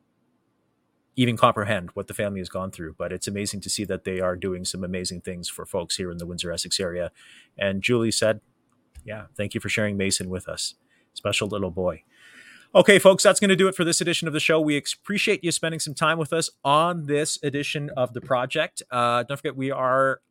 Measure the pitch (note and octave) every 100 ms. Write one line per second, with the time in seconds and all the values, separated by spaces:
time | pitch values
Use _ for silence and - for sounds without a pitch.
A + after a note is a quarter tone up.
0 | _ _ _ _ _ _ _ _ _ _
1 | _ - B2 A2+ B2 A2+ G2+ G#2 F2 -
2 | G2 G2+ G#2 G2 F2+ F#2 F#2+ - D#2+ D#2+
3 | F2 F2+ - G2+ G2+ G2+ F#2+ - G2 F#2
4 | - F#2 F#2 F2+ F#2+ F2+ F#2 F#2 F2+ F#2
5 | F2+ F2 F2+ F2+ E2+ - F2 G2 E2+ -
6 | F#2 E2+ E2+ F2 F2 E2+ F2+ - F#2 F2
7 | E2+ - - - _ - G2 G2 F#2+ B2
8 | A2+ - A2 G#2+ - _ _ _ _ -
9 | - G#2+ G#2+ - G#2 A2 G#2 - G#2 G2+
10 | G2 - F#2 F#2 - D#2+ - - _ _
11 | _ - G#2 G2+ G#2 G2+ F#2 F2 F2+ D#2+
12 | _ _ - - - - _ F#3 F#3 G3
13 | F#3+ F#3+ G#3 F#3 G3+ F#3 F#3+ - E3+ E3
14 | F3 E3 E3 D3+ - D#3+ D3+ C#3+ - -
15 | - G3+ - G3+ E3+ - E3 D#3+ - C#3
16 | D#3 E3 D3 D#3+ D#3 - C#3 D3 E3+ F3
17 | D3 D3 C#3+ - D3 C#3 C#3+ D#3 C#3+ C#3
18 | B2+ C3+ - B2+ C3 D#3 E3 - - B2
19 | A#2+ A#2+ A#2+ C#3 D3+ C3 C3+ C3+ B2+ C3
20 | C3+ B2+ _